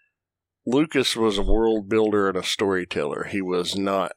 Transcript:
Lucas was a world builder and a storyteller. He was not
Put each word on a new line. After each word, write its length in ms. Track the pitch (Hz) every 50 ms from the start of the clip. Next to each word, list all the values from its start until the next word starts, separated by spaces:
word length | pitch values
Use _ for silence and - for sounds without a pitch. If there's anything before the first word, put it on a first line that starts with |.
| _ _ _ _ _ _ _ _ _ _ _ _ -
Lucas 500 | 120 120 143 156 160 - 139 120 - -
was 220 | 117 113 110 101
a 40 | 98 101
world 460 | - 110 110 113 113 113 110 101 95
builder 380 | 113 110 110 107 104 104 98
and 100 | 98 92
a 60 | 92 90
storyteller. 800 | - - - 110 98 95 92 90 - - 82 73 71 69 - -
He 160 | - - 101
was 340 | 95 90 90 90 87 87 -
not 360 | 98 98 98 98 98 90 - -